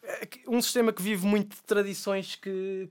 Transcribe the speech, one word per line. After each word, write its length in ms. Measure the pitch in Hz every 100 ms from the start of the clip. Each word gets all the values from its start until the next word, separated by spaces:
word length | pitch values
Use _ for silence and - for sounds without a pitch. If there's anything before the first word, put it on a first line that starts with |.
é 240 | 220 - 214
que, 240 | - -
um 120 | 240
sistema 320 | 233 247 233
que 80 | -
vive 240 | 185 208 190
muito 300 | 208 202 -
de 40 |
tradições 680 | - 208 202 190 - 196 190 -
que, 540 | 196 190 190 190 185